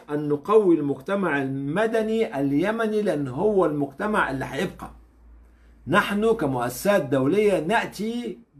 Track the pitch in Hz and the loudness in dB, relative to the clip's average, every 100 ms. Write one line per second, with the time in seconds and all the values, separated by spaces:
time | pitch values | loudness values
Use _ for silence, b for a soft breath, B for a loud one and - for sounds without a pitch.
0 | - 147 147 143 196 220 190 156 143 135 | -6 -4 -2 -2 4 4 6 4 2 -4
1 | - 202 175 143 135 135 139 180 220 226 | -2 -2 0 0 -2 -4 -2 0 0 0
2 | 220 220 - 139 143 143 196 226 220 214 | 0 0 -2 -2 0 2 0 0 0 0
3 | 202 147 135 135 214 196 160 147 139 - | 0 -2 -4 0 2 4 2 0 -4 -4
4 | 208 202 139 135 127 131 185 - - - | -2 -2 -2 -4 -6 -4 -6 -6 -16 -18
5 | - _ - b b b b b 117 196 | -20 _ -20 b b b b b 0 0
6 | - 202 226 226 143 123 120 - 196 151 | 2 0 0 2 0 -2 -4 -2 2 2
7 | 135 135 135 202 208 180 160 214 196 - | 2 0 2 4 4 2 0 -2 -2 -6
8 | 220 240 233 - - | -6 -4 -6 -10 -18